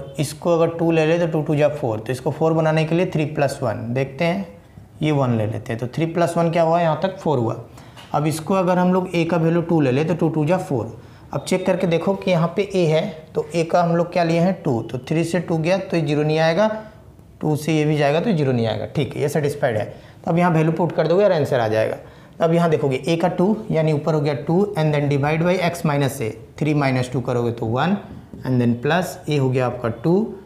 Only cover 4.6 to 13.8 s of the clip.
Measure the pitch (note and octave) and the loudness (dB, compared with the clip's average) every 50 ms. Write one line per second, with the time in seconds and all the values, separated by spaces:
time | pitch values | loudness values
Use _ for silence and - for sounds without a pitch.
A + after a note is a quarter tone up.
4.6 | - - - - - - - - D#3 D3+ D3+ C#3 C3+ B2 A#2+ A2+ G#2+ G#2 G#2+ G#2+ | -20 -20 -20 -20 -20 -20 -10 -4 -2 0 2 2 2 2 2 0 0 -2 -4 -6
5.6 | - - A#2 A2+ B2+ A#2+ - - E3 E3 E3 F3 E3+ D#3 E3 E3+ E3+ E3+ D#3+ F3 | -6 -6 -6 -6 -6 -6 -2 -2 -2 -2 0 0 0 0 2 0 0 0 2 2
6.6 | E3 D#3+ E3 F3 F3 D#3+ D#3 - - F#3+ - - - E3 D3 B2+ A2+ A2 - - | 2 2 2 2 2 0 0 0 -2 -4 -6 -4 -2 -2 0 0 0 -2 -4 -6
7.6 | - - - - - - - - - - - D3 D3 D#3 C#3+ D#3 - - G3 F#3+ | -12 -18 -20 -20 -20 -20 -20 -20 -14 -4 -4 -2 0 0 -2 -4 -2 0 0 2
8.6 | F#3 F3 F#3 F3+ F3+ F3+ F3+ F#3 F3+ F#3 - E3+ E3 E3 F3 E3+ D#3+ E3 E3 E3+ | 2 2 2 2 4 4 2 2 0 0 -2 -2 0 0 0 2 2 2 2 2
9.6 | E3 E3+ F3+ D#3+ D3 C3 B2 C3+ D#3+ D#3+ F3+ D#3+ E3+ D#3+ D3+ D#3 D3+ D3 F3+ F3 | 0 2 2 2 4 4 2 2 0 0 0 0 0 0 0 0 0 2 0 0
10.6 | E3 - D3 A#2+ G#2 - - - - - - - - - - - - - F#3 F#3 | 0 -2 -4 -4 -4 -6 -10 -16 -20 -20 -20 -20 -18 -8 -8 -8 -2 -2 -2 0
11.6 | F#3 - F#3 F3+ - F3+ E3 E3 E3 G3 G3 F#3+ - F#3+ F3+ D#3+ D#3+ E3+ - - | 2 0 0 0 2 0 0 0 0 0 -2 -2 0 0 2 2 2 0 0 -2
12.6 | G3 G3 - F#3 F3 D#3 D#3 D#3 E3 G#3 - - - - - D#3 D3+ - - E3+ | -4 -2 0 2 2 4 2 2 0 -2 -8 -10 -16 -8 -6 -6 -6 -2 -2 -2
13.6 | E3 E3 - F3 | -2 2 2 2